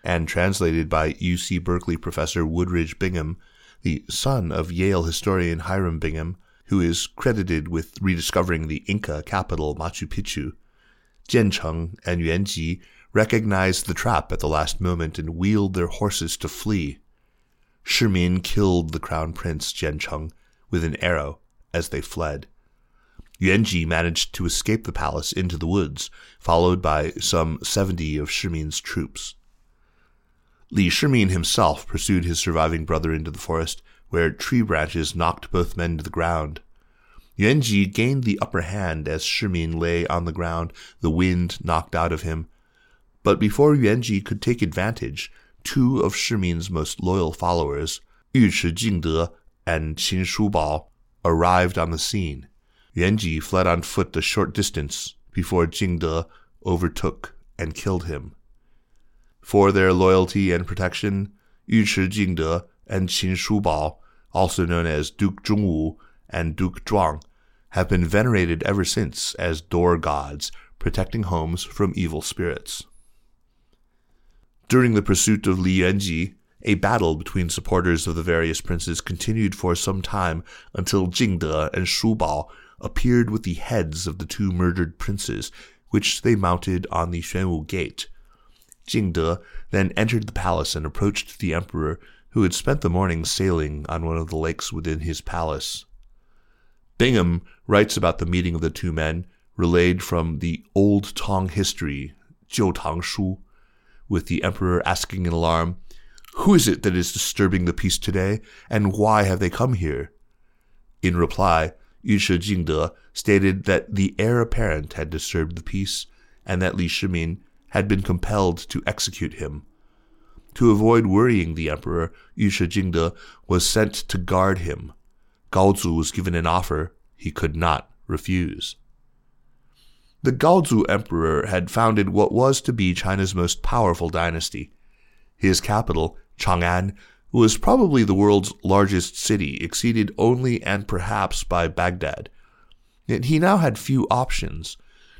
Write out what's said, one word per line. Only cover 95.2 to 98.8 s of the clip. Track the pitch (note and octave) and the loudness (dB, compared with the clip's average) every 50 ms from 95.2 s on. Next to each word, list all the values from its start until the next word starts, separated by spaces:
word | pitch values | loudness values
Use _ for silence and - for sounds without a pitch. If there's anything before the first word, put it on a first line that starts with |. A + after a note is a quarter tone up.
palace. | - - - E2+ E2 D#2+ D2 C2+ - - - - - _ - - - - - _ _ _ _ - _ _ _ _ _ _ _ _ _ _ _ - | -8 -8 -6 -4 -4 -4 -4 -6 -6 -8 -10 -10 -14 _ -20 -20 -20 -20 -20 _ _ _ _ -20 _ _ _ _ _ _ _ _ _ _ _ 2
Bingham | A#2+ C3 B2 G#2 F2 F2 E2+ E2+ - - - _ - | 4 4 6 4 4 4 2 0 -4 -8 -20 _ -2
writes | - G#2 G2+ G#2+ G#2+ - G#2 | 4 6 6 6 4 2 0
about | G2 E2+ E2 - | 2 2 2 0
the | E2+ | -2
meeting | E2 F2+ F2+ F2 F2 E2+ | 0 0 0 0 0 0
of | D#2+ | 0
the | E2 D#2 | -2 -2
two | - - | -2 -2